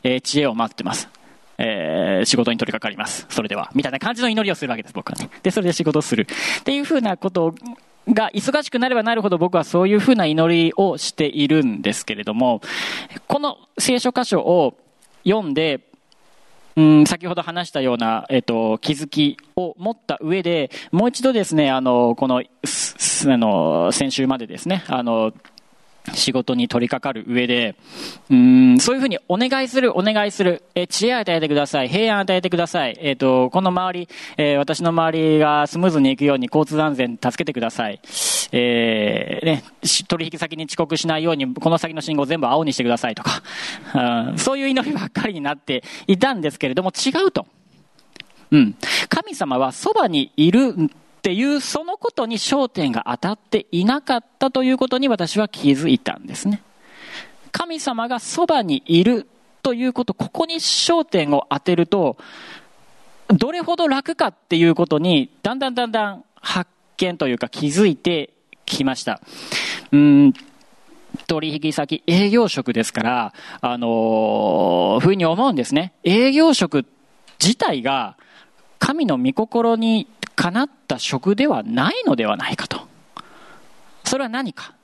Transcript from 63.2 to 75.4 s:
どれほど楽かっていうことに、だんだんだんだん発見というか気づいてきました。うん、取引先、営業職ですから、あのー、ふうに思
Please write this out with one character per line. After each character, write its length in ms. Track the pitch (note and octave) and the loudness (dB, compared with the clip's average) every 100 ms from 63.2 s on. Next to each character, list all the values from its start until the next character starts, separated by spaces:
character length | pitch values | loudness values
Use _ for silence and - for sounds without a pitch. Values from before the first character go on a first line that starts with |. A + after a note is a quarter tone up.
| - | 2
ど 240 | F#3 B3 | 2 2
れ 80 | F4 | -2
ほ 160 | E4 E4+ | -2 0
ど 100 | E4 | 2
楽 300 | C4+ D4 E4 | 0 -2 -2
か 100 | B3+ | -2
っ 60 | |
て 240 | - _ E3 | -2 _ 4
い 60 | E3+ | 4
う 100 | D#3+ | 4
こ 100 | E3+ | 2
と 140 | D3+ | 2
に、 300 | F3 D#3 B2+ _ | 4 2 0 _
だ 120 | G3+ C4 | -6 -4
ん 40 | |
だ 120 | C4+ | -4
ん 40 | B3 | -4
だ 120 | A#3+ | -2
ん 60 | |
だ 160 | A3 G#3 | -2 -4
ん 160 | F#3+ - _ | -8 -20 _
発 280 | - F#3 F3+ _ _ - | -6 -6 -6 _ _ -4
見 200 | F#3 - | -4 0
と 120 | C#3 | -2
い 40 | |
う 40 | A#2+ | 0
か 100 | A#2+ | -4
気 200 | - D3 | -4 -2
づ 180 | D#3+ G#3 | 2 2
い 100 | C#3+ | 2
て 360 | F3 E3 C#3 _ _ - - | -2 -2 -6 _ _ -18 -10
き 180 | - | -2
ま 100 | C3+ | -2
し 120 | - - | -2 -6
た。 160 | G#2+ - - - - - - - | -8 -10 -20 -10 -8 -8 -10 2
う 40 | C#3+ | 6
ん、 360 | D3 C#3+ C#3+ - - _ _ _ - - - - - | 8 10 8 4 -10 _ _ _ -20 -20 -16 -16 -6
取 300 | D#3+ D#3 D3 | -4 -4 -4
引 80 | D#3 | -4
先、 320 | D3+ C#3+ D#3 - | -2 -4 -4 2
営 260 | F3 G3+ | 2 4
業 180 | A#3 A3 | 4 2
職 240 | - B2 | 0 -2
で 100 | A2+ | -2
す 80 | A2 | -2
か 100 | - | -2
ら、 320 | A2 B2 G#2+ - - - | -2 -2 -4 -10 -20 -6
あ 160 | B2 B2 | -6 -2
の 1200 | A#2 A2+ A2+ A2 G#2+ G#2+ G#2+ E2+ F2+ F2 F2+ A2 | -2 0 2 2 0 0 2 2 2 2 2 2
ー、 20 | |
ふ 80 | E3+ | 2
う 80 | G3 | 2
に 100 | E3 | 0
思 220 | F3 | 2